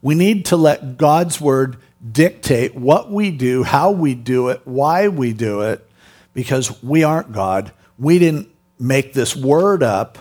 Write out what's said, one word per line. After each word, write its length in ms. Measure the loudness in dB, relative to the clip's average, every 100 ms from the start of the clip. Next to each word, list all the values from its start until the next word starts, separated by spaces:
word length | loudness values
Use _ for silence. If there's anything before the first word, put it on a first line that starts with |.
We 140 | 0 2
need 300 | 2 0 0
to 100 | 4
let 420 | 4 2 -6 0
God's 420 | 2 2 0 -2
word 380 | 0 0 -2 -6 _ _ -10
dictate 640 | 2 2 0 -2 0 0 -2
what 360 | 2 2 2
we 180 | -4 -2
do, 340 | -2 -2 0
how 280 | 0 2 0
we 240 | 0 -2 -4
do 320 | -2 -2 0
it, 140 | -4
why 460 | -6 -2 0 0 0
we 240 | -2 -4
do 280 | -2 -4 -4
it, 260 | -4 -6 _ _ _ _ _
because 480 | -10 -4 -4 -4 -10
we 220 | -2 2
aren't 300 | 2 0 -4
God. 380 | -6 -2 -2 -6 _ _ _
We 200 | 2 4
didn't 280 | 4 0 -8 _ _ _
make 340 | -2 0 0
this 220 | -4 -4 -4
word 480 | 0 2 2 2
up 340 | 0 0 -4 -10